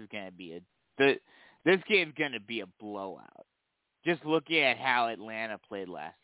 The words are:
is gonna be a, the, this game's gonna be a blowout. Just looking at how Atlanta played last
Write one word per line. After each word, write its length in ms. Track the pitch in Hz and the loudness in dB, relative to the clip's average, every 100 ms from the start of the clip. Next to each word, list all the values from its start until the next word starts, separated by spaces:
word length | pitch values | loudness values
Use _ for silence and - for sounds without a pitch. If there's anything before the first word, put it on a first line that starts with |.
is 80 | 107 | -12
gonna 180 | 107 95 | -12 -12
be 220 | 90 87 | -12 -14
a, 80 | 85 90 _ _ - | -14 -16 _ _ 2
the, 180 | 139 - - - - _ | 4 4 -4 -20 -20 _
this 160 | 165 185 - | 2 2 4
game's 260 | 196 160 143 | 2 2 -2
gonna 220 | 147 117 | -4 -4
be 200 | 101 113 | -6 -8
a 60 | 92 _ | -8 _
blowout. 640 | 104 101 98 73 - - - _ _ _ _ _ | -12 -8 -10 -10 -18 -20 -20 _ _ _ _ _
Just 200 | 160 170 | -2 -2
looking 340 | 151 160 147 160 | 0 0 2 2
at 180 | 135 117 | 4 2
how 300 | 131 123 117 | 2 2 2
Atlanta 500 | 98 110 110 113 101 _ | -2 -8 -6 -6 -8 _
played 200 | 101 92 | -8 -8
last 300 | 80 80 - | -10 -12 -14